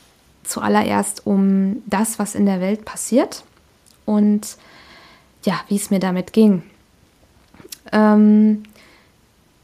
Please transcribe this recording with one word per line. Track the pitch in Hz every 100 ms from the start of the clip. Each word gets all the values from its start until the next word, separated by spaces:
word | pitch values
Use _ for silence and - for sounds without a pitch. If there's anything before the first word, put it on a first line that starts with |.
| _ _ _ _
zuallererst | - 226 208 208 - 202 202 - -
um | 196 196 196 190 233 220
das, | 196 220 -
was | 202
in | - 202
der | 190
Welt | 185 208 -
passiert | - - 233 381 - - _ _ _ _ _ -
und | 208 208 208 208 - _ - - - - _ _ _ -
ja, | 165 -
wie | 202
es | -
mir | 196
damit | 185 180 180
ging. | 220 220 185 - _ _ _ _ _ _ _ _ - - - -
Ähm, | 214 214 208 214 214 214 214 214 _ _ _ _ _ _ _ _ _